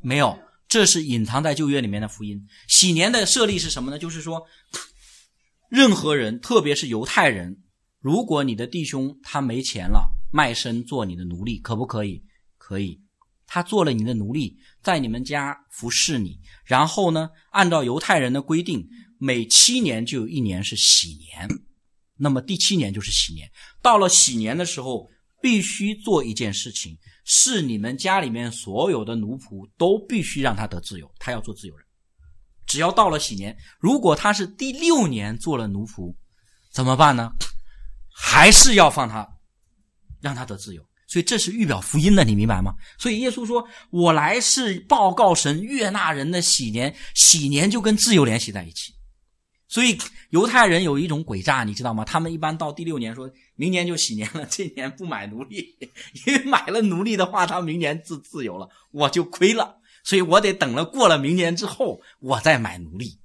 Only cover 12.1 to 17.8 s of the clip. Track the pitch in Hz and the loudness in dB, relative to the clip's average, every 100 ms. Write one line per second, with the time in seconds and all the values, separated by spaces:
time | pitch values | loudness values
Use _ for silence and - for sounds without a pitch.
12.1 | 87 - _ _ _ - 98 98 80 _ | -8 -16 _ _ _ -10 -6 -6 -8 _
13.1 | _ _ _ _ - 175 214 165 120 110 | _ _ _ _ -8 -2 0 0 0 -2
14.1 | 117 104 139 120 - _ _ - 175 127 | -4 -4 -4 -6 -8 _ _ -2 -2 -2
15.1 | 113 131 147 143 143 _ - 117 - - | -6 -6 -6 -6 -10 _ -10 -6 -2 -2
16.1 | 143 95 - - - _ 127 156 - 190 | -2 -4 -8 -20 -20 _ 2 2 2 0
17.1 | 160 160 _ _ - 185 165 | 0 -4 _ _ 0 2 2